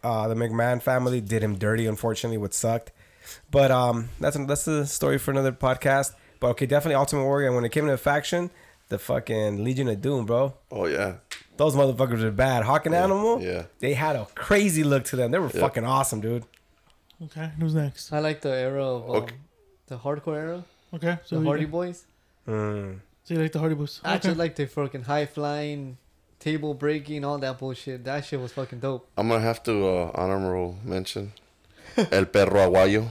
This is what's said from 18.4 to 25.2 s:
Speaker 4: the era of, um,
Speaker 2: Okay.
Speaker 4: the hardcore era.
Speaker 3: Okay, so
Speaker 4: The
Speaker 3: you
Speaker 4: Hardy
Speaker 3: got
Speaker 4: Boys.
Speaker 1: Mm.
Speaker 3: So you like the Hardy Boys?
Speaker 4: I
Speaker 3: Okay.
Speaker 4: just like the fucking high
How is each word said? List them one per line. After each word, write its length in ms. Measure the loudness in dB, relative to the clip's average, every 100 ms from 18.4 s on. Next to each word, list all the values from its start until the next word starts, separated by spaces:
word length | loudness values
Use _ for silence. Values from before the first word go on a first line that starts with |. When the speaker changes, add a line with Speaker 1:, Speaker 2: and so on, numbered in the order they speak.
Speaker 4:
the 100 | -2
era 280 | 0 -2 -2
of, 260 | -2 -2 0
um, 60 | -2
Speaker 2:
Okay. 180 | -2 -14 -20 _ _ _ _
Speaker 4:
the 100 | -8
hardcore 380 | -6 -4 -4 -6
era. 280 | -6 -10 -14 _ _
Speaker 3:
Okay, 240 | -4 -4 -4 -4
so 80 | -2
Speaker 4:
The 60 |
Speaker 3:
you 40 | 0
Speaker 4:
Hardy 160 | 0
Speaker 3:
got 60 | -2
Speaker 4:
Boys. 340 | -4 -6 -8 _ _ _ _ -6
Speaker 1:
Mm. 520 | -4 -2 -4 -8 -12 -18 _
Speaker 3:
So 100 | -6
you 60 | -2
like 100 | -2
the 60 | 0
Hardy 160 | 0
Boys? 260 | -2 -4 -8
Speaker 4:
I 100 | -4
Speaker 3:
Okay. 140 | -2 0
Speaker 4:
just 100 | 0
like 180 | -2 -4
the 100 | -6
fucking 360 | -4 -6 -6
high 240 | -4 -2